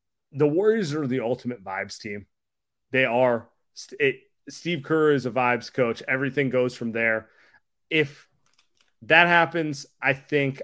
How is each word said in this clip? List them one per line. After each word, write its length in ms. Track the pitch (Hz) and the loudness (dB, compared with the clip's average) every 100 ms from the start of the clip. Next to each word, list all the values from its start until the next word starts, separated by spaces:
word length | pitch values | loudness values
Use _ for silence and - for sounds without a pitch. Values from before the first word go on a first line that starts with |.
| _ _ _ | _ _ _
The 140 | 143 147 | 0 0
Warriors 480 | 156 214 226 180 | 2 2 2 0
are 120 | 147 139 | -4 -2
the 140 | 127 | -2
ultimate 420 | 113 123 123 120 | -2 -4 -6 -10
vibes 360 | 95 95 101 - | -8 -8 -8 -10
team. 260 | 110 101 104 _ _ _ _ _ _ | -12 -12 -14 _ _ _ _ _ _
They 140 | 131 | 0
are. 440 | 131 117 127 117 120 _ _ | 2 2 2 2 -4 _ _
St-, 260 | - - - | -20 -16 -2
it, 160 | 143 123 _ _ - | 0 0 _ _ -18
Steve 340 | 135 170 170 | -10 -6 -6
Kerr 300 | 135 160 156 | -2 2 2
is 140 | 143 127 | 2 0
a 40 | |
vibes 420 | 113 123 120 - | 0 0 0 -4
coach. 300 | - 120 113 - | -2 -2 -2 -4
Everything 420 | 131 135 147 135 | -4 -2 -2 -2
goes 240 | 127 123 | 0 -2
from 180 | 123 120 | -4 -6
there. 360 | 113 113 110 - _ _ _ _ _ _ | -2 0 0 -4 _ _ _ _ _ _
If 380 | 160 143 - _ _ _ _ _ _ _ _ | -2 -2 -4 _ _ _ _ _ _ _ _
that 240 | 110 160 175 | 4 6 6
happens, 580 | 175 160 170 156 139 - _ | 6 4 0 -4 -6 -12 _
I 140 | 131 | -2
think 480 | 139 - 147 139 135 | -2 -2 0 0 -4